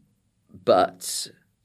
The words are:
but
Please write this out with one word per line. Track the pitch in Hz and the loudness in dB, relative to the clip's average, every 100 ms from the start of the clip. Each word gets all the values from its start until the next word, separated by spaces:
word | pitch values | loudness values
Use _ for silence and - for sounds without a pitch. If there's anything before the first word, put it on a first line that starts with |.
| _ _ _ _ _ | _ _ _ _ _
but | 95 - 95 - - - - - - _ _ | -6 0 2 2 -4 -12 -10 -12 -16 _ _